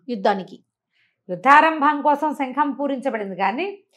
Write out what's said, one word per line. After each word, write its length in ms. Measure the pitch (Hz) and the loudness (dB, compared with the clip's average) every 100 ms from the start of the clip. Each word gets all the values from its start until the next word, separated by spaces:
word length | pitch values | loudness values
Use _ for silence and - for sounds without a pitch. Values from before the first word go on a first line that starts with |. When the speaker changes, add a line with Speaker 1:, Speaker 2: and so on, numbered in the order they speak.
| - | -12
Speaker 1:
యుద్ధానికి. 560 | 240 202 202 175 - _ _ _ _ _ _ - | -4 -2 -2 -6 -18 _ _ _ _ _ _ -12
Speaker 2:
యుద్ధారంభం 720 | 175 240 294 320 320 285 294 | -2 6 6 6 2 0 0
కోసం 320 | 294 285 311 | 0 0 -2
శంఖం 360 | 277 269 254 294 | -4 -6 -2 -4
పూరించబడింది, 640 | 240 285 269 269 220 196 175 | -2 -4 -4 -4 -6 -6 -4
కానీ 420 | 196 233 381 392 _ | -2 -2 -8 -10 _